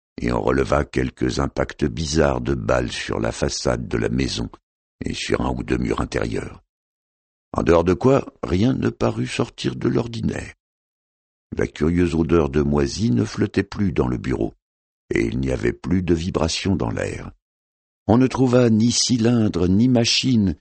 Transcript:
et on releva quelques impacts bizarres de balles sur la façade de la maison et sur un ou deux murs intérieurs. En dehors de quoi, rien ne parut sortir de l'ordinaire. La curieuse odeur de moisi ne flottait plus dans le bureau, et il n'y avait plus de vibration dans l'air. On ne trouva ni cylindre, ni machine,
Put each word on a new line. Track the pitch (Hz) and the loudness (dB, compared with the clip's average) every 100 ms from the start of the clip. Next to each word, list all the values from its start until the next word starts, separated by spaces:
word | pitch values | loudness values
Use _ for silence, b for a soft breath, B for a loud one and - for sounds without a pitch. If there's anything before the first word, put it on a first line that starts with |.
| _ - | _ -6
et | 60 | -2
on | 60 | 0
releva | 52 65 67 69 | 0 0 2 0
quelques | 73 67 64 - 64 64 | 0 -2 -4 -2 -4 -2
impacts | 69 - 69 - | -4 -2 -4 -2
bizarres | 71 55 76 80 73 64 | -4 -2 -2 2 2 2
de | 60 | -2
balles | 67 53 64 60 | -4 0 0 0
sur | - - 50 | -6 -6 -4
la | 57 | -4
façade | - 71 - 67 60 53 | -2 -4 -2 -2 -2 -2
de | 58 | -2
la | 53 | -2
maison | 62 65 55 57 - _ _ _ - | 0 -2 -2 -8 -10 _ _ _ -10
et | - | -8
sur | - - 57 | -6 -2 -2
un | 62 | -2
ou | 62 | -4
deux | - 62 | -2 -2
murs | 60 55 | 0 -2
intérieurs. | - - 57 53 - - _ _ _ _ _ _ _ _ _ - | -2 -4 -4 -4 -8 -14 _ _ _ _ _ _ _ _ _ -2
En | |
dehors | 57 85 | 4 4
de | 85 | 4
quoi, | 87 127 135 - - | 2 4 2 0 -10
rien | 62 90 120 | -4 0 2
ne | 131 113 | 0 -2
parut | - 117 110 120 | -2 -4 -2 -6
sortir | - 120 - 135 127 | -4 -6 -4 -6 -2
de | - | -2
l'ordinaire. | 123 120 117 - - - - _ _ _ _ _ _ _ _ _ - | -2 -4 -4 -6 -6 -10 -16 _ _ _ _ _ _ _ _ _ -4
La | - | -4
curieuse | - 76 87 87 | 0 0 2 2
odeur | 80 82 85 76 | 2 2 2 2
de | 76 | 2
moisi | 71 73 69 80 113 | 2 2 0 0 0
ne | 120 | 0
flottait | 107 - 107 - | -2 -2 -2 -2
plus | 98 - 98 | -4 -2 -2
dans | 73 64 | 0 -2
le | 60 | -2
bureau, | 53 62 55 - _ _ _ _ - | -4 -2 -4 -6 _ _ _ _ -6
et | - 57 | -2 -2
il | 57 | -2
n'y | 65 | -2
avait | 64 60 | -2 -2
plus | 58 67 92 | -4 -2 -2
de | 87 | 2
vibration | 85 90 - 80 - 95 85 | 0 0 -2 -2 -2 -2 -2
dans | 58 | -2
l'air. | 50 50 50 50 - _ _ _ _ _ _ - | -4 -6 -6 -12 -16 _ _ _ _ _ _ 2
On | 117 | 4
ne | 131 | 4
trouva | 120 131 123 120 | 2 4 6 6
ni | 107 117 | 4 4
cylindre, | 113 - 123 110 120 107 82 90 | 2 0 2 2 2 2 0 2
ni | 95 127 | 4 4
machine, | 120 117 - 131 117 95 73 | 4 2 0 2 2 2 0